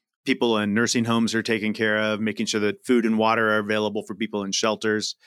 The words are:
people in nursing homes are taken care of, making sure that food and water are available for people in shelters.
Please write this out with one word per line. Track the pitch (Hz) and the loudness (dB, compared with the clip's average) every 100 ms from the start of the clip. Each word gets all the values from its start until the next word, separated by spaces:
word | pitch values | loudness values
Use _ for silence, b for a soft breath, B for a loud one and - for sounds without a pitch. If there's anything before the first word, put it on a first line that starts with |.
| _ _ - | _ _ -4
people | 127 120 107 | 0 2 2
in | 104 | 2
nursing | 104 117 127 117 | 2 2 0 2
homes | 113 113 | 2 2
are | 110 | -2
taken | 104 113 107 | -2 -2 -2
care | 101 110 107 | -2 0 0
of, | 107 107 | 0 -2
making | 110 104 | -4 -4
sure | 107 107 | -2 0
that | 104 98 | 0 -2
food | - 123 110 | 2 2 4
and | 110 | 2
water | 110 113 110 | 2 2 2
are | 107 | 2
available | 104 107 107 104 | 0 0 0 -4
for | 107 | -8
people | 101 110 104 | -6 -6 -4
in | 98 | -4
shelters. | 95 113 104 110 107 101 - | -2 -2 0 0 -2 -4 -10